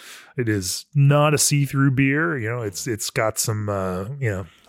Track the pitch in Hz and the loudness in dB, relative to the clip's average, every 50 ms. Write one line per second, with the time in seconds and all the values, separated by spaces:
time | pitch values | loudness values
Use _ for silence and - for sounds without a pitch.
0 | - - - - - - - - 123 110 107 101 92 92 - - - _ - 143 | -20 -20 -20 -20 -20 -10 -6 -4 -2 0 0 -2 -2 -4 -6 -8 -8 _ 2 4
1 | 139 143 147 147 147 151 151 - - - 143 143 143 131 - 139 139 139 127 127 | 6 6 6 6 4 4 4 2 2 2 2 2 0 0 2 2 2 2 4 4
2 | 139 135 139 151 165 170 156 131 107 107 120 123 117 104 - - - 127 113 104 | 2 2 2 2 0 -2 -2 -4 -4 -4 -4 -4 -6 -6 -8 -6 -6 -6 -6 -4
3 | - - - - 113 110 - - - - 107 107 104 104 101 98 95 92 90 90 | -6 -4 -2 0 0 0 0 -2 -2 -2 -2 -4 -2 -4 -4 -2 -2 -4 -4 -6
4 | 98 107 139 143 135 113 98 92 98 - - _ _ | -6 -8 -8 -4 -4 -4 -4 -4 -6 -10 -16 _ _